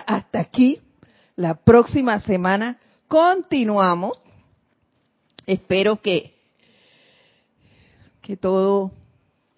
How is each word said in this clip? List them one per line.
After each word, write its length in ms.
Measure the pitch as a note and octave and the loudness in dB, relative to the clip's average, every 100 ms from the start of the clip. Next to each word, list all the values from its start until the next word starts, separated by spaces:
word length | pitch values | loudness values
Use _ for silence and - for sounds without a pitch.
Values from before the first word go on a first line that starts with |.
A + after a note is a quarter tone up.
| - | 0
hasta 320 | G3 - - | -6 -6 -8
aquí. 420 | - - B3+ D4+ _ _ _ _ _ - | -6 0 0 0 _ _ _ _ _ -6
La 180 | E3+ | -6
próxima 680 | D#3+ - A#3 A#3 C#4+ B3 G#3 | 0 6 6 4 0 -2 -4
semana 600 | - F#3 F#3 G3 A#3 B3 _ _ - | -2 -2 0 -2 -4 -10 _ _ -2
continuamos. 1120 | D#4 E4+ F#4 - C#4+ A3 G#3 F#3+ F3 F#3+ B4+ _ _ _ _ _ _ _ _ _ _ _ _ - | 2 2 0 -2 -2 0 2 2 0 -4 -10 _ _ _ _ _ _ _ _ _ _ _ _ -6
Espero 560 | F#3+ - F#3 G3 G#3+ | -6 -4 -2 0 -2
que, 320 | G#3 F3 - _ _ _ _ _ _ _ _ _ _ _ _ _ _ _ _ _ _ _ | -4 -4 -6 _ _ _ _ _ _ _ _ _ _ _ _ _ _ _ _ _ _ _
que 140 | - G3+ | -14 -8
todo, 560 | F#3 F#3+ F#3+ G3+ F#3+ - _ _ _ _ _ | -2 0 0 0 -4 -12 _ _ _ _ _